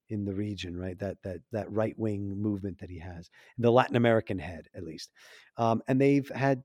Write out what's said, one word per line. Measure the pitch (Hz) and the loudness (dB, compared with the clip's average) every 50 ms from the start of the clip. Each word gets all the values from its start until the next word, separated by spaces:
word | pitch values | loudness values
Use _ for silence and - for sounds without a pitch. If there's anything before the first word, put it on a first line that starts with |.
| _ | _
in | - 110 104 101 | -8 -6 -4 -4
the | 101 95 | -4 -4
region, | 98 104 104 101 87 90 87 87 | -4 -4 -6 -6 -8 -8 -8 -8
right? | 90 92 95 92 90 | -6 -6 -8 -6 -6
That, | 101 95 90 - - | -6 -6 -6 -8 -10
that, | 98 90 82 _ - | -10 -10 -10 _ -8
that | 113 104 95 - | -6 -6 -4 -2
right-wing | 104 110 113 113 - - 110 107 104 101 101 98 98 101 | 0 0 0 0 0 -2 -2 -2 -2 -2 -4 -6 -4 -2
movement | 104 104 101 95 95 98 85 - | -2 0 -2 -2 -4 -6 -8 -8
that | 101 90 | -12 -14
he | 87 80 | -12 -12
has, | 85 92 87 - - - _ - - - - | -12 -12 -12 -14 -16 -18 _ -20 -20 -16 -4
the | 117 113 117 | 2 4 6
Latin | 117 127 - - - | 6 6 6 4 4
American | 120 120 117 113 110 - - 101 90 | 4 6 6 6 4 2 0 -4 -6
head, | 82 87 85 80 - _ - | -6 -8 -12 -14 -16 _ -14
at | 98 85 | -12 -12
least. | 80 78 - - - _ _ - - - - - _ - | -12 -12 -12 -14 -18 _ _ -20 -20 -20 -20 -20 _ -4
Um, | 120 117 113 113 117 - - | 0 2 2 2 2 2 0
and | 135 131 | 2 4
they've | 139 139 143 143 131 - - | 6 6 4 4 2 -2 -4
had | 120 139 139 135 127 | 0 2 2 2 0